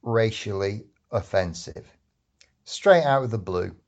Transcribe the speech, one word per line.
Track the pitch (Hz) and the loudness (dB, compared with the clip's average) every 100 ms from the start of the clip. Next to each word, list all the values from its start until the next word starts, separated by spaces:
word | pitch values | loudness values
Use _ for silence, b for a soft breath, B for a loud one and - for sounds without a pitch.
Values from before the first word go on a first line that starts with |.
racially | - 113 113 107 113 98 98 104 - _ _ | 0 2 2 -2 -8 -4 -4 -4 -12 _ _
offensive, | 110 - 101 90 85 - - - _ _ _ _ _ _ _ | -6 -2 -2 -2 -6 -14 -16 -20 _ _ _ _ _ _ _
straight | - - 202 175 | -14 -2 6 6
out | 147 139 | 6 2
of | 123 | 0
the | 110 | -6
blue. | 92 90 92 85 | -4 -4 -4 -8